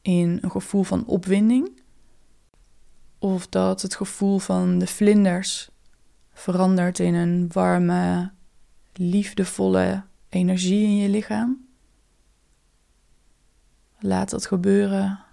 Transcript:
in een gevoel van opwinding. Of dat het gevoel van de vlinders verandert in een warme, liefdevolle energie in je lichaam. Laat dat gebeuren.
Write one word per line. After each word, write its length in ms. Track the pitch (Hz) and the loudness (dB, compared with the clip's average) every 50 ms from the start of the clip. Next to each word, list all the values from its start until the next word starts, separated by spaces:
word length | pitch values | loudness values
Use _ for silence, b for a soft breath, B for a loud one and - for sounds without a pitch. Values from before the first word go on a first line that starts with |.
in 360 | _ 196 180 175 175 170 170 - | _ 2 2 2 2 0 0 -2
een 100 | - 185 | -4 -4
gevoel 320 | - 190 - - - 202 190 | -6 -6 -8 -2 -2 -2 0
van 220 | - 190 - - | 0 -2 -4 -2
opwinding. 760 | - - 190 175 185 190 202 214 220 247 254 320 381 - - _ _ - - - - - - _ _ _ _ _ _ _ _ _ _ _ - - - - - - - _ _ | -2 -4 -2 0 0 2 4 4 4 4 2 0 -2 -8 -16 _ _ -20 -20 -20 -20 -20 -20 _ _ _ _ _ _ _ _ _ _ _ -20 -20 -20 -20 -20 -20 -20 _ _
Of 280 | - 196 190 180 180 | -4 -2 -2 -4 -6
dat 340 | - - 190 185 185 190 190 | -2 -2 0 0 0 -2 -2
het 140 | - 185 - | -6 -8 -6
gevoel 440 | - 202 - - - 202 196 196 190 | -6 -8 -8 -4 -2 0 0 0 0
van 400 | 190 - 185 180 185 180 180 180 | 0 -2 -2 0 2 2 2 0
de 80 | 180 | 0
vlinders 800 | 180 - - 208 208 214 208 196 185 175 180 190 - - - - - _ _ _ - - _ _ _ _ _ _ _ | -2 -2 2 4 4 6 6 4 4 2 0 -4 -6 -8 -8 -10 -16 _ _ _ -20 -20 _ _ _ _ _ _ _
verandert 680 | _ - - - 175 180 185 185 190 180 175 180 175 - | _ -8 -6 -2 0 2 2 4 4 2 2 0 0 0
in 140 | 180 175 170 | 0 2 2
een 360 | 170 175 170 175 175 175 170 | 2 0 0 0 0 -2 -2
warme, 800 | - 190 185 180 180 180 175 175 180 180 180 180 180 175 180 190 - _ - - _ - - _ _ - _ _ _ | 0 0 2 2 2 2 2 2 2 2 0 0 0 -2 -2 -6 -10 _ -20 -20 _ -20 -20 _ _ -20 _ _ _
liefdevolle 1120 | 190 180 175 180 202 202 - - - 185 180 - - 190 190 185 185 - 185 190 196 196 - _ _ - _ | -6 -4 0 0 0 -2 -2 -2 -4 -4 -4 -2 -2 0 2 2 2 2 0 -2 -6 -8 -14 _ _ -20 _
energie 540 | - 185 180 180 185 180 185 180 196 208 214 | -2 0 0 2 0 0 0 0 2 2 2
in 140 | 208 208 | 2 2
je 120 | 208 202 202 | 2 2 0
lichaam. 580 | 196 214 208 - 214 214 233 240 262 269 - _ _ _ _ _ _ _ _ _ _ _ _ _ _ _ _ _ _ _ _ _ _ _ _ _ _ _ _ _ _ _ _ _ _ _ _ _ _ _ _ _ _ _ _ _ _ _ | 0 -2 -2 -4 -4 -2 -2 -2 -4 -6 -8 _ _ _ _ _ _ _ _ _ _ _ _ _ _ _ _ _ _ _ _ _ _ _ _ _ _ _ _ _ _ _ _ _ _ _ _ _ _ _ _ _ _ _ _ _ _ _
Laat 300 | 214 196 190 185 190 196 | -4 -2 -2 -2 -2 -4
dat 160 | - - - | -6 -8 -4
gebeuren. 760 | - 196 180 180 196 196 202 202 196 196 196 196 196 196 196 - _ | -4 -4 0 2 2 2 2 2 0 -2 -2 -2 -4 -4 -8 -12 _